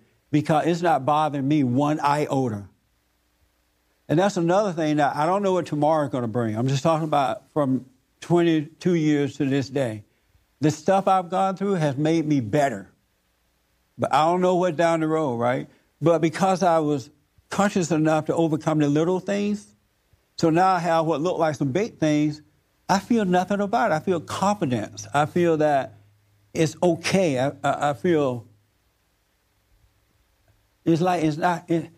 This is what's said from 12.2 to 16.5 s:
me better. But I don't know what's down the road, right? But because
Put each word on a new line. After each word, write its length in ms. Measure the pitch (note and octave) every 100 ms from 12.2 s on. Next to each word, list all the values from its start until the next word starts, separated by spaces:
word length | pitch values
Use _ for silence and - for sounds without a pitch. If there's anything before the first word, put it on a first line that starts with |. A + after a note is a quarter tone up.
| D3+
me 140 | C#3+
better. 500 | A2 D3 C#3 G#2 F#2+ _ _ _ _ _ _ _ _ _ _ -
But 160 | B2
I 120 | C3+ D#3
don't 160 | F3+
know 140 | F3+ F3+
what's 200 | F3+ C#3+
down 260 | E3 E3
the 60 | D#3
road, 280 | D#3 D3+ A#2
right? 320 | A#2+ C3+ D3+ _ _ -
But 180 | D3+ E3
because 440 | D#3+ D3+ F#3+